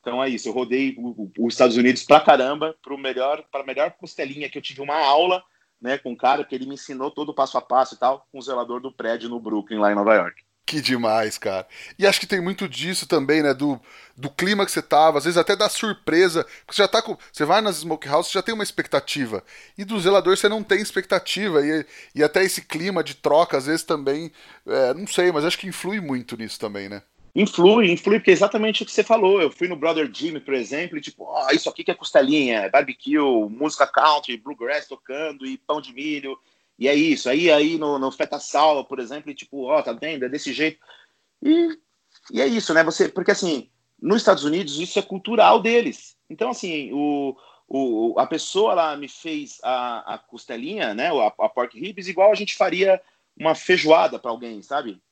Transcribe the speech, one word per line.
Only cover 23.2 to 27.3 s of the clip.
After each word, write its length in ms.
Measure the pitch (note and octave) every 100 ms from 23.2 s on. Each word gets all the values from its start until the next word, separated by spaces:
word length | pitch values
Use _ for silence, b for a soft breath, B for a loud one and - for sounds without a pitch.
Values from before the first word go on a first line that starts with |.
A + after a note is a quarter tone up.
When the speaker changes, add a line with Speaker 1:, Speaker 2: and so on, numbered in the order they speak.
| D3+ D3 E3+ C#3+
Speaker 2:
às 100 | C3+
vezes 160 | D#3+
também, 480 | - D#3+ C3+ D3 E3 B B B -
é, 280 | C3+ C3
não 140 | C3+ G3+
sei, 240 | - F3+
mas 120 | D#3+
acho 140 | D#3+ F3+
que 80 | F#3+
influi 340 | - F3 G#3
muito 360 | E3 C3 A#2+ A#2
nisso 240 | A2 -
também, 280 | A2 G2+ G2
né? 140 | G2+ _ _ -